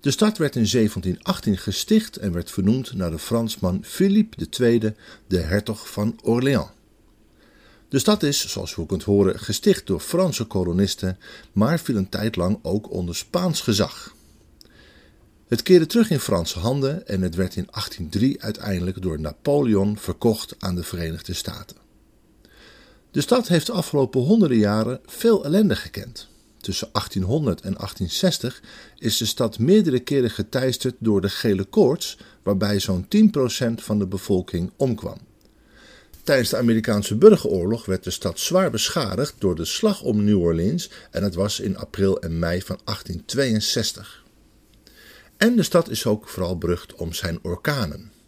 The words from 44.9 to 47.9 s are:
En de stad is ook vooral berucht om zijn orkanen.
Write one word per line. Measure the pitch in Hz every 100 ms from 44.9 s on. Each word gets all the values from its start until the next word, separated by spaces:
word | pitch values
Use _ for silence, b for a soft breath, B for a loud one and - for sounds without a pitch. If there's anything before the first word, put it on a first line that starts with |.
| B B B B _
En | 220 240
de |
stad | 165 175 165
is | 113 -
ook | 104 -
vooral | - 90 90
berucht | 85 87 -
om | - 82
zijn | 80 90 82
orkanen. | 90 87 - 143 95